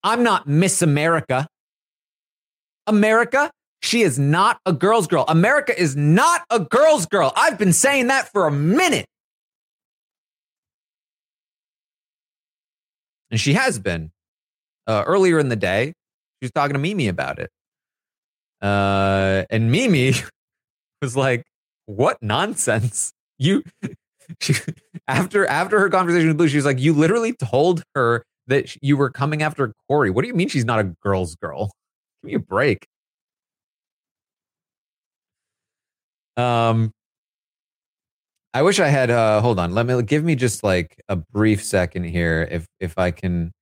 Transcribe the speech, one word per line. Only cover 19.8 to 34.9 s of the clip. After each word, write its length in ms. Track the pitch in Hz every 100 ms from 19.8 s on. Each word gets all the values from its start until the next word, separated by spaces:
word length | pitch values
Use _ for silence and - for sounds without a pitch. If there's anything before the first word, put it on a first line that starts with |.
| 254 151 131 127 - _ _ _
<laughs> 440 | _ _ _ _
was 140 | 135 127
like, 280 | 135 123 - _ _ _ -
"What 320 | 101 143 -
nonsense? 880 | 107 120 208 - - 113 123 - - _ _ _
You," 260 | 139 202 - _
<laughs> 580 | - - _ _ _ 170
she, 140 | - 139 - - _ - -
after, 380 | 131 180 202 196
after 340 | 147 185 208
her 100 | 196
conversation 380 | 185 175 170 160
with 100 | 151
Blue, 100 | 160
she 100 | 147
was 80 | 143
like, 140 | 127
"You 140 | 143
literally 400 | 147 160 233 226
told 500 | 240 120 131 165 175 -
her 300 | 139 120 117 - _ -
that 220 | 135 -
sh-, 80 | -
you 160 | 139 143
were 140 | 139
coming 320 | - 143 151
after 300 | 151 151 120 - -
Corey. 220 | 147 113
What 140 | 95
do 40 | 226
you 60 |
mean 160 | 185 202
she's 160 | 143 120
not 140 | 113
a 160 | 98 82
girl's 320 | 101 95 87 82
girl? 360 | 80 69 104 _ _ _ _ _
Give 40 | -
me 40 | -
a 40 |
break." 480 | - 95 139 95 _ _ _ _ _ _ _ _ _ _ _ _ _ _ _ _ _ _ _ _ _